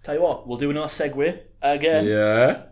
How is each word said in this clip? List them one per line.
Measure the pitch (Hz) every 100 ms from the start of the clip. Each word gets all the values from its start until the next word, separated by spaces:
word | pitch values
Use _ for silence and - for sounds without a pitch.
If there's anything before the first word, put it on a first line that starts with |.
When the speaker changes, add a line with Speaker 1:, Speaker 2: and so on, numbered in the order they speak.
Speaker 1:
tell | - 151
you |
what, | 170 - 123
we'll | 123
do | 143
another | 147 151
segue | - 147 135 156 175 - -
again. | 143 143 147 156
Speaker 2:
Yeah. | 104 107 107 110 131 - -